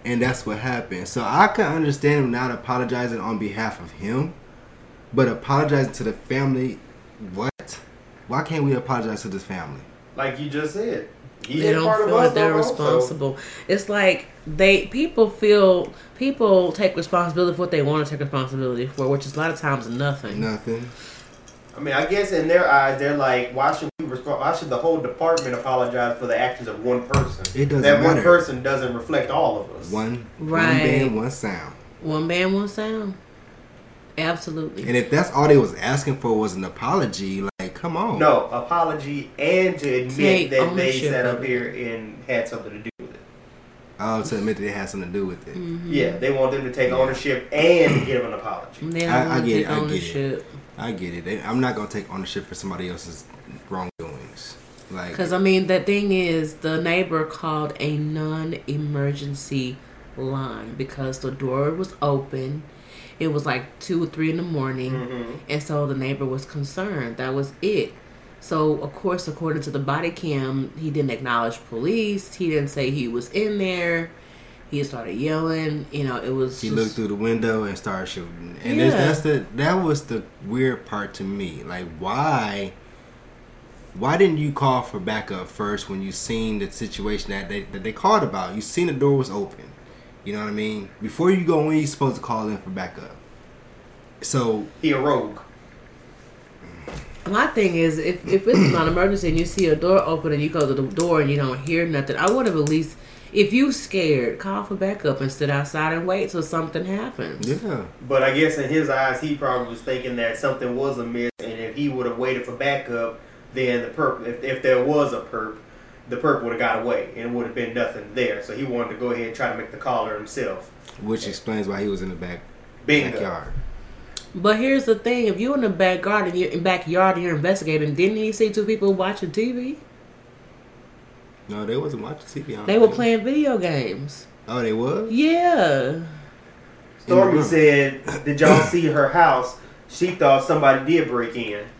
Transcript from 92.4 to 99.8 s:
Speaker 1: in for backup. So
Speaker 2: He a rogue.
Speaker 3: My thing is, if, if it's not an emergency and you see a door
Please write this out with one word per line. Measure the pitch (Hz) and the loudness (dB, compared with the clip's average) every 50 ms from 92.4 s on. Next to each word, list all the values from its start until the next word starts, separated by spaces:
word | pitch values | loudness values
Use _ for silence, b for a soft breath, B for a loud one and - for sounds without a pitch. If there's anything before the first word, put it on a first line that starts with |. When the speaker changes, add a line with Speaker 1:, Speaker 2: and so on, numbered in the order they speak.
| 110 107 | -2 -4
Speaker 1:
in | 104 95 | -6 -6
for | - 95 | -8 -10
backup. | 92 95 92 87 - - - - - - - - - - - - - - - - - - - - - - - - - - | -8 -8 -8 -8 -10 -16 -18 -18 -18 -20 -20 -20 -20 -20 -20 -20 -20 -20 -20 -20 -20 -20 -20 -20 -20 -20 -20 -20 -18 -10
So | - - - 131 120 113 110 104 104 - - - | -6 -2 0 2 2 2 0 -2 -4 -10 -10 -2
Speaker 2:
He | - 156 | 0 0
a | 139 131 | 2 2
rogue. | 139 147 139 - - - - - - - - - - - - - - - - - - - - - - - - - - - - - - - - - - - - - - - - - - | 2 2 2 2 0 -4 -10 -14 -18 -20 -20 -20 -20 -20 -20 -20 -20 -20 -20 -20 -20 -20 -20 -20 -20 -20 -20 -20 -20 -20 -20 -20 -20 -20 -20 -16 -16 -14 -14 -14 -14 -16 -18 -12 -6
Speaker 3:
My | 180 202 220 285 311 | -2 2 2 2 2
thing | - 233 208 185 170 | 4 2 2 4 4
is, | 165 165 160 156 156 | 4 2 2 2 2
if, | 156 175 180 - - | -2 -2 -2 -4 -2
if | - 196 196 - 226 | 2 2 2 4 6
it's | - 185 185 139 | 6 8 8 6
not | 180 170 160 | 6 4 2
an | 165 | 2
emergency | 165 175 185 196 202 190 180 165 | 4 4 2 2 2 2 0 2
and | 151 165 | 2 2
you | 170 | 0
see | 165 - - 185 | 0 2 2 4
a | 160 151 | 4 4
door | 156 | 4